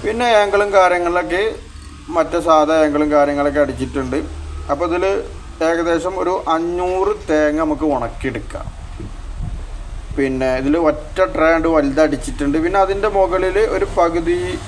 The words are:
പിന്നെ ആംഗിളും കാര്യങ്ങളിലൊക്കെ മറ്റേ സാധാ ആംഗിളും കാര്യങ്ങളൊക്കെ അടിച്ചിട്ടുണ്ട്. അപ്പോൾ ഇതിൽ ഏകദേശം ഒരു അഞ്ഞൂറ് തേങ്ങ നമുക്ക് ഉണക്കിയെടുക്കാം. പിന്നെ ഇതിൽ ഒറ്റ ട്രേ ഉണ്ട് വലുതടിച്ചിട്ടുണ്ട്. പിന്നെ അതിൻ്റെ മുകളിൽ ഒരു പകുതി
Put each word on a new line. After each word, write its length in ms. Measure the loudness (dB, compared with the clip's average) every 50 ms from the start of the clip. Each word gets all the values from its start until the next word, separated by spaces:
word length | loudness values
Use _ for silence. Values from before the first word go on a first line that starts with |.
| -4
പിന്നെ 240 | -4 -2 0 2 4 6 6
ആംഗിളും 280 | 4 4 4 2 2 4 6
കാര്യങ്ങളിലൊക്കെ 640 | 6 6 6 4 2 0 0 0 0 0 0 -2 0 0 -2 -4 -6 -14 -16 -18 -18 -18 -18 -18 -18 -14 -4 0 0
മറ്റേ 240 | 0 2 0 -2 2 4
സാധാ 260 | 4 4 4 4 4 4 4
ആംഗിളും 260 | 2 2 0 0 2 4
കാര്യങ്ങളൊക്കെ 460 | 4 4 4 2 0 0 0 2 2 0
അടിച്ചിട്ടുണ്ട്. 560 | 0 0 -6 -6 -6 -4 -4 -4 -2 -4 -4 -4 -6 -10 -12 -12 -10 -10 -10 -4 -4
അപ്പോൾ 140 | -4 -2 -2 -2
ഇതിൽ 160 | 0 0 0 0 0 -2 -4 -8 -12 -14 -14 -16 -8 -2 0 0
ഏകദേശം 440 | 0 0 0 0 0 0 0 -4 -4 -2 -2
ഒരു 120 | 0 0 -2 0 0 0 0
അഞ്ഞൂറ് 580 | 0 -2 -2 -2 -2 -2 0 0 0 0 -2 -4 -2 -2
തേങ്ങ 280 | 0 2 2 2 2 0 0
നമുക്ക് 220 | 0 -2 0 0 0 0
ഉണക്കിയെടുക്കാം. 720 | 0 -2 -4 -6 -4 -6 -4 -4 -6 -8 -8 -10 -10 -10 -10 -12 -12 -14 -14 -12 -12 -12 -12 -12 -12 -12 -12 -10 -8 -8 -8 -6 -8 -10 -10 -10 -10 -10 -10 -10 -12 -10 -10 -4 -2
പിന്നെ 320 | -2 -2 0 0 0 0 0 0
ഇതിൽ 160 | 0 0 2 2 2 2
ഒറ്റ 260 | 0 0 -4 -10 0 0 0 0 2
ട്രേ 180 | 2 4 4 4 4
ഉണ്ട് 120 | 2 4 4 4
വലുതടിച്ചിട്ടുണ്ട്. 840 | 2 2 4 4 2 2 2 -2 -4 -8 -6 -4 -2 0 0 0 0 2
പിന്നെ 140 | 2 2 2
അതിൻ്റെ 260 | 2 2 0 -2 0 2 2
മുകളിൽ 400 | 2 2 2 0 0 2 2 2 2 2 2
ഒരു 120 | -2 -2 -2 2 2
പകുതി 400 | 2 2 2 0 0 0 0 0 -2 -4 -6 -6 -8